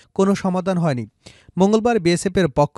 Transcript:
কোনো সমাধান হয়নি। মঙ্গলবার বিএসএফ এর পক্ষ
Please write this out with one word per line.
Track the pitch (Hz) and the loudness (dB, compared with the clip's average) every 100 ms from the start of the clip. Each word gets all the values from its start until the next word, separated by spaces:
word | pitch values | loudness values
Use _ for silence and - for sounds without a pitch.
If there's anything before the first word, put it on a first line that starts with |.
| _ | _
কোনো | - 196 | -2 0
সমাধান | 196 190 180 180 175 | 0 -2 -4 -2 -2
হয়নি। | 165 123 104 _ - - _ 170 | 0 -2 -8 _ -20 -20 _ 0
মঙ্গলবার | 196 220 233 226 | 2 2 2 0
বিএসএফ | 170 175 196 190 | 0 0 0 0
এর | 165 - | 0 0
পক্ষ | 147 | 0